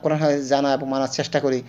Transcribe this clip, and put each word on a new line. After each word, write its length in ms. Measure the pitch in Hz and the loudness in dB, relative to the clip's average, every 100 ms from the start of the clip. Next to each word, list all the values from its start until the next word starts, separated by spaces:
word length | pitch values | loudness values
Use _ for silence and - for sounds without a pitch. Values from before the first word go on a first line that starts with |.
কোরআন 180 | 151 151 | -2 0
হাদিস 300 | 151 143 131 | 2 0 2
জানা 240 | 139 139 | 0 2
এবং 160 | 135 135 | 0 -2
মানার 180 | 135 131 | -2 -2
চেষ্টা 280 | - - 147 | -4 -2 0
করি, 240 | 139 127 | 0 -2